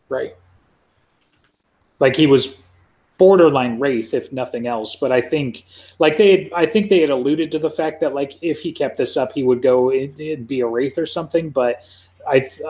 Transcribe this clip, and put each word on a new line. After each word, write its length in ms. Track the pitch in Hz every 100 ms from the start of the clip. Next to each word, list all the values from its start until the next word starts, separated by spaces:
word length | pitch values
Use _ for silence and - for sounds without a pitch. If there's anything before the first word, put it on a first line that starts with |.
| _
Right. 260 | 131 - - _ _ _ _ _ _ _ _ _ _ _ _ _ _ _ _
Like, 160 | 135 139
he 120 | 151
was 300 | 135 - - _ _ _ _ _ _
borderline 640 | 190 190 160 139 123 113
Wraith, 340 | 139 120 110
if 180 | 131 -
nothing 340 | 131 123 120 120
else. 280 | 117 110 -
But 160 | 135
I 80 | 127
think, 440 | 123 156 135 - _ - - _
like, 160 | 156 156
they 160 | 202
had, 180 | 185 -
I 120 | 170 160
think 240 | 220 196
they 120 | 190
had 80 | 156
alluded 420 | 135 127 156 160
to 80 | 156
the 100 | 156
fact 280 | 151 156 156
that, 120 | 151
like, 240 | 139 139 -
if 180 | 170 147
he 100 | 165
kept 260 | - 135 -
this 200 | 123 147
up, 160 | 127
he 100 | 143
would 180 | 127 123
go 280 | 127 127 127
and, 280 | 131 139 147
and 280 | 156 147 117
be 140 | 135
a 60 | 120
Wraith 300 | 117 135 151
or 80 | 156
something. 440 | 175 165 165 160
But 320 | 135 123 120 - - _ _ -
I 120 | 135
th-, 220 | - - 156